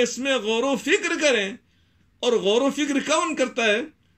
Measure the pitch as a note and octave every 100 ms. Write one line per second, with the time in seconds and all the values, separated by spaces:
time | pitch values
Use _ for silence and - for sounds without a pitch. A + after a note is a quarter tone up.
0 | A#3+ A#3 C4+ C4 G#3 A3+ C#4 C4 C#4 G4
1 | F4 D#4+ D4 A3+ G3 B3 _ _ _ _
2 | _ _ A#3+ A3 F#3 A3+ C#4 C#4 C#4+ C#4
3 | - D#4+ E4+ D4 B3+ - A3+ G#3+ D4+ -
4 | _